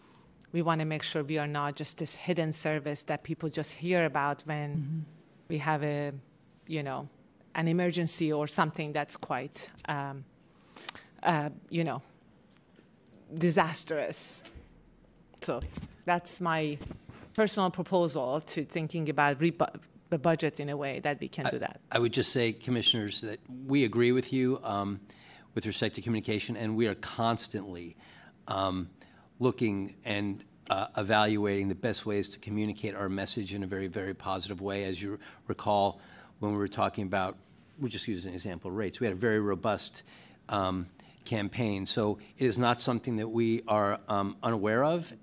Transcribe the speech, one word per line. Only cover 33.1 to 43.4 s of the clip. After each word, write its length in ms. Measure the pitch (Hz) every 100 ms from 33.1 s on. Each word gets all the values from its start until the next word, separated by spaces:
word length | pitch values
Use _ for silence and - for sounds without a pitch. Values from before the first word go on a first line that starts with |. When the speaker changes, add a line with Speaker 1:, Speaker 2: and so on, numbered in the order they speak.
| 98 95 - 95
Speaker 3:
in 120 | 101
a 20 | 95
very, 220 | 95 98
very 260 | 92 95
positive 460 | 92 92 95 92 92
way. 240 | 98 98
As 180 | 95 92
you 160 | 101 104 - - -
recall, 520 | - 104 104 98 - - - - -
when 140 | 104
we 60 | 104
were 100 | 98
talking 360 | - 98 -
about, 320 | 95 98 95 - - - - -
we'll 100 | 131
just 160 | 104 -
use 200 | 92 92
an 60 |
example, 380 | 87 101 82 95
rates, 300 | 98 98 -
we 60 | 117
had 80 |
a 40 | 92
very 220 | 117 107
robust, 640 | 104 95 113 101 - - - - - - -
um, 380 | 104 95 92 90 - - -
campaign. 600 | - 110 101 - 113 98 98
So 320 | - 107 101 - -
it 80 | 127
is 120 | 107
not 220 | 120 120
something 360 | - 117 - 110
that 120 | 113
we 340 | 113